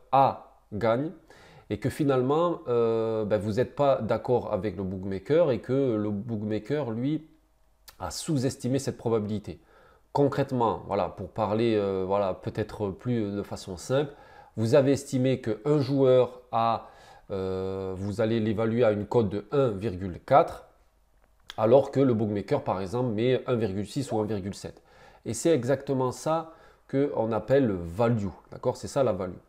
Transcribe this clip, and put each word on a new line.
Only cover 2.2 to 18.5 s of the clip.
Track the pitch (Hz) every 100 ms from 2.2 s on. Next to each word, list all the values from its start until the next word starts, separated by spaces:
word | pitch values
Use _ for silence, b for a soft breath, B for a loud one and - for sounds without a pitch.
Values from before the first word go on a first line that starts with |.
| 127 151 175 160 -
euh, | 120 113 113 110 110
ben, | 107 107
vous | 104
n'êtes | 104 123
pas | - 143 131
d'accord | 113 110 - 120 -
avec | 104 101 90
le |
bookmaker | 95 95 98 95 - 151 165
et | 113
que | - 135 135 110
le | 104
bookmaker, | 101 120 110 107 107 104 147 123
lui, | 110 135 151 - _ _ _ _ _ - -
a | 90
sous-estimé | - - 147 127 - 120 135
cette | 131 -
probabilité. | 120 113 104 104 - 80 b b b b b
Concrètement, | - 143 127 135 127 113 87 82
voilà, | 98 85
pour | - 92
parler, | - 101 107 117
euh, | 107 98 95 92
voilà, | 101 98
peut-être | 90 - - 104 - 104
plus | 95 123 120 101
de | 101
façon | 98 104 - 87
simple, | - 131 151 B B B B -
vous | 113
avez | 147 135
estimé | 131 - 131 131 127
qu'un | 117 104 147 151
joueur | 127 139 135 127 120 - -
A, | 117 113 113 B B B B -
euh, | 98 95 95 95 95 95 92
vous | 98 101
allez | 113 117
l'évaluer | 110